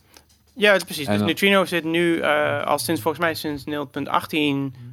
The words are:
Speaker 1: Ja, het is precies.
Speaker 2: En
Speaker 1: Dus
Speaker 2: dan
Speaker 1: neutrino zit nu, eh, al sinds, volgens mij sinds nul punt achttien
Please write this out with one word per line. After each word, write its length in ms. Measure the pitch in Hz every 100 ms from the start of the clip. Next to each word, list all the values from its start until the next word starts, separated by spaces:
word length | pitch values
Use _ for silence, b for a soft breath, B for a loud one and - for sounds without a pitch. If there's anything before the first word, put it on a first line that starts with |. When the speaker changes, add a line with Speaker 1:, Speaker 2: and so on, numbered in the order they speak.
| b b b _ _ -
Speaker 1:
Ja, 120 | 208
het 40 | 190
is 40 |
precies. 200 | 175 156
Speaker 2:
En 40 | 143
Speaker 1:
Dus 80 | -
Speaker 2:
dan 80 | 202
Speaker 1:
neutrino 380 | 156 196 196
zit 200 | 180 170
nu, 340 | 160 165 170 165
eh, 440 | 135 151 147 143 -
al 120 | 143
sinds, 220 | - 160
volgens 240 | 165 151
mij 100 | 170
sinds 300 | 151 156 147
nul 200 | 156 147
punt 240 | 139 147 135
achttien 640 | 170 - 156 147 139 135 131 120